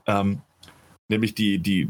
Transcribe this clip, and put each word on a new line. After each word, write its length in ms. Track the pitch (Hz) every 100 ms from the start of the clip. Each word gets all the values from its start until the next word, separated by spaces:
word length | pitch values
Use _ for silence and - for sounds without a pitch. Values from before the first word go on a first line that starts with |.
| -
Ähm, 340 | 101 98 98 - _ - - - - -
nämlich 260 | 107 110
die, 240 | 110 107 98
die, 300 | 95 92